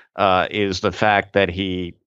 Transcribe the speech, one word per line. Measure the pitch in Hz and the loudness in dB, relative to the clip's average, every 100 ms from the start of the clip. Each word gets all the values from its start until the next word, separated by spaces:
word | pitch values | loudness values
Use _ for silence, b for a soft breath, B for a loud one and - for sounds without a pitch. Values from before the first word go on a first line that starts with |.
| B - | B 0
uh, | 95 92 80 | 2 2 0
is | 104 101 92 | -2 -2 -2
the | 101 | -4
fact | - 107 101 95 | 0 2 2 2
that | 98 92 | 0 0
he, | 90 95 90 87 - | -2 -4 -4 -8 -12